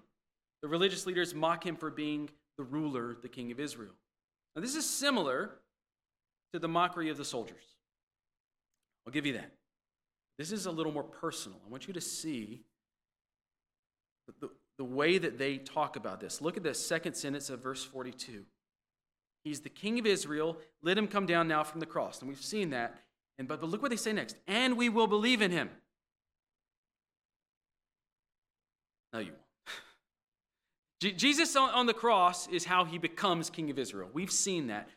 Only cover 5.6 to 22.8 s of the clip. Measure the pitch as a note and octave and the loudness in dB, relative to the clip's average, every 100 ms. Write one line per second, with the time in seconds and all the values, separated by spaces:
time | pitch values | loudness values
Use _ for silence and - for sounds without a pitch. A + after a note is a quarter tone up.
5.6 | _ _ _ _ _ _ _ _ _ E3+ | _ _ _ _ _ _ _ _ _ -6
6.6 | E3 E3 F3 F3 D#3 C#3 C#3+ B2+ G2 D#2+ | -2 2 2 0 -4 -4 -6 -6 -8 -12
7.6 | - _ _ _ _ _ _ _ _ _ | -20 _ _ _ _ _ _ _ _ _
8.6 | _ _ _ _ A#2 C#3+ C#3+ A2+ G2+ - | _ _ _ _ -6 -4 -2 -4 -8 -18
9.6 | _ _ _ _ _ _ _ - D#3 G#3+ | _ _ _ _ _ _ _ -12 -8 -6
10.6 | F#3 E3 D#3 D3 C3+ - E3 - A2 F2+ | -4 -2 -2 -2 -6 -6 -6 -6 -10 -14
11.6 | G2 C3 - F3 - - D#3+ C3 G#2 A#2+ | -14 -14 -10 -8 -6 -6 -6 -6 -6 -12
12.6 | - _ _ _ _ _ _ _ _ _ | -18 _ _ _ _ _ _ _ _ _
13.6 | _ _ _ _ _ _ - - C#3+ - | _ _ _ _ _ _ -20 -14 -14 -14
14.6 | _ - B2+ C3 D3+ F#3 D#3+ A#2+ C3+ C3+ | _ -10 -4 2 4 4 2 -2 -2 -2
15.6 | C#3 D#3+ D3 C3 G#2+ F#2+ F#2 - D#3 F3+ | -4 -2 -2 -2 -8 -8 -8 -4 -4 -2
16.6 | E3 B2 - D#3+ E3 - C#3+ C#3 C#3 B2+ | -2 -2 0 -2 -2 -4 -6 -6 -6 -8
17.6 | B2+ C3 - C3+ B2+ - - A2 F#2+ _ | -6 -8 -8 -10 -10 -10 -12 -14 -16 _
18.6 | _ _ _ _ _ _ _ _ D3+ C#3+ | _ _ _ _ _ _ _ _ -8 -8
19.6 | C#3 - G3+ A#3 A3 F#3+ C#3+ D3+ D#3+ E3 | -8 -6 0 2 4 4 2 0 0 -2
20.6 | - _ D#3+ G3 G#3 G#3 F#3 E3+ D#3+ D3+ | -10 _ 2 4 4 2 4 4 6 4
21.6 | D3+ E3 D#3 E3 G#2+ - C3 C3+ - G#3+ | 0 -4 -4 -2 -4 -4 -10 -8 -4 -2
22.6 | F3+ B2+ | 0 0